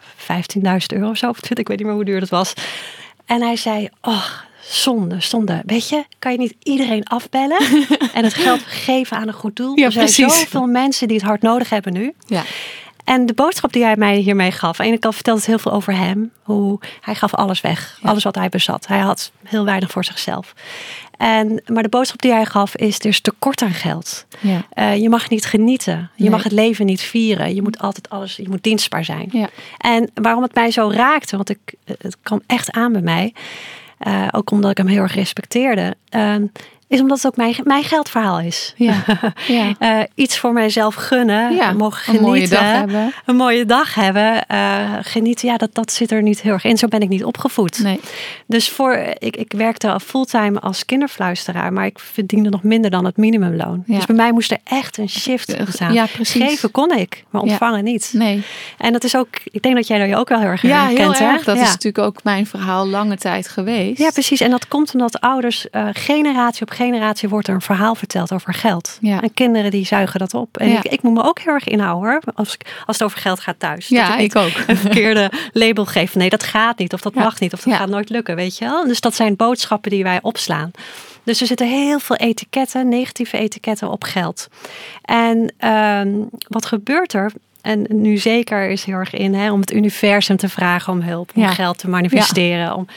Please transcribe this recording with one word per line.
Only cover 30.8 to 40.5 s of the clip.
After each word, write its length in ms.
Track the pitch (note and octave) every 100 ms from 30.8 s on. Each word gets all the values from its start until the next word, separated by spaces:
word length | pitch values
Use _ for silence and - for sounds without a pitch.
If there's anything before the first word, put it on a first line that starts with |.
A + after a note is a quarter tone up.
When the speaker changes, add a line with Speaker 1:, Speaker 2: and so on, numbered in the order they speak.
| G#3+
Speaker 1:
raakte, 420 | G#3 B3+ D4+ - G3
want 140 | G3
ik, 80 | G3+ - - - -
het 180 | - -
kwam 180 | - G#3 -
echt 240 | B3 -
aan 200 | A#3 A#3+
bij 100 | G#3+
mij. 320 | E3+ E3 G#3 - - - - - - _
Eh, 300 | - G3 F#3+
ook 180 | - G3+
omdat 200 | G#3 G3+
ik 60 | F#3+
hem 100 | F#3+
heel 160 | G3+
erg 120 | F#3
respecteerde. 800 | G3 F#3+ - - A#3+ C4 G#3 F3+ - _
Ehm, 360 | A3+ G#3 G#3 G#3 - - _ _
is 120 | C4+
omdat 160 | C4+ C4+
het 100 | C4+
ook 100 | B3+
mijn, 180 | A#3 A#3+
mijn 200 | C4+ C#4
geldverhaal 560 | D4 D#4 - A#3 G#3 F3
is. 340 | E3+ - - -
Speaker 2:
Ja. 180 | A#3 G3+ -
Speaker 1:
<laughs> 260 | G3 A3 - -
Speaker 2:
Ja. 280 | A#3+ G3+ G3+
Speaker 1:
Eh, 200 | A3+ A3 -
iets 240 | - C4 -
voor 140 | B3